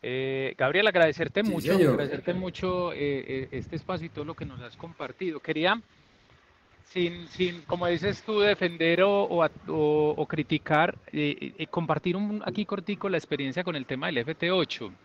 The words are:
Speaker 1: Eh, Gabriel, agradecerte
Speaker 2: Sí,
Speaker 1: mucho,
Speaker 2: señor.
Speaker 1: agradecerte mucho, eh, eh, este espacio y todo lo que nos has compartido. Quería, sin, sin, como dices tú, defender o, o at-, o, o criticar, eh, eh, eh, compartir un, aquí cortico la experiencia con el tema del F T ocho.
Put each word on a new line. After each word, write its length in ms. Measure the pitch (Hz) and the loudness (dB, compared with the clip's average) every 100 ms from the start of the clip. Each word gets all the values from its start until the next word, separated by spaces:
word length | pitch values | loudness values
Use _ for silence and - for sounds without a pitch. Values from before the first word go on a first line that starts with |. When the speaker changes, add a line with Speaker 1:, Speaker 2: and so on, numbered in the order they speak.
Speaker 1:
Eh, 520 | - 127 135 135 135 - | -4 -4 -2 -2 -4 0
Gabriel, 300 | 131 165 214 | 0 4 4
agradecerte 560 | 185 160 151 160 - | 6 4 4 -2 0
Speaker 2:
Sí, 80 | 214 | 0
Speaker 1:
mucho, 100 | 180 | 0
Speaker 2:
señor. 300 | 147 190 160 | 2 6 6
Speaker 1:
agradecerte 420 | 120 139 - - | 4 0 -2 -2
mucho, 600 | 180 185 170 190 185 175 | -2 -4 -4 -2 0 -2
eh, 40 | 147 | -2
eh, 500 | 143 139 - 131 131 | -2 -2 -4 -6 -6
este 260 | 131 - 160 | -8 -8 -10
espacio 300 | - 180 165 | -6 -8 -6
y 20 | |
todo 160 | - | -10
lo 100 | 147 | -10
que 120 | 160 156 | -10 -12
nos 140 | 127 | -12
has 160 | 120 - | -16 -14
compartido. 640 | 165 165 135 - 185 151 | -16 -12 -12 -6 -6 -6
Quería, 420 | - 156 165 226 - _ _ _ _ _ _ _ _ _ - | -4 0 2 2 -4 _ _ _ _ _ _ _ _ _ -10
sin, 400 | 185 175 175 170 | -2 -2 -2 -14
sin, 320 | - 180 175 | -2 -2 -2
como 240 | 151 175 175 | -6 -2 0
dices 360 | 170 185 - | 0 0 -4
tú, 180 | - 214 | -2 2
defender 600 | 202 196 180 170 165 170 | 4 4 0 2 2 6
o, 220 | 190 202 | 6 4
o 180 | 202 170 | 2 4
at-, 260 | 156 - - | 2 0 -6
o, 460 | 156 151 151 151 151 | 0 4 4 4 2
o 100 | 151 | -2
criticar, 680 | 156 147 151 - 151 175 - - | -2 0 -2 2 4 4 0 -8
eh, 240 | 147 147 - | -2 -2 -2
eh, 160 | - - | -8 -8
eh, 80 | 160 | -4
compartir 500 | - 165 156 - 175 | -4 0 0 0 -2
un, 260 | 208 208 202 | -2 -4 -6
aquí 180 | 185 | -4
cortico 440 | 208 196 170 202 196 | -4 -4 -4 -4 -2
la 80 | 180 | -2
experiencia 440 | - 147 135 131 | -2 -4 -4 -4
con 140 | 180 156 | -4 -6
el 80 | |
tema 220 | 131 131 165 | -6 -4 -2
del 120 | 143 | -2
F 160 | 120 | -2
T 160 | 160 170 | -2 0
ocho. 400 | 185 160 - 107 98 | 2 0 -4 -10 -14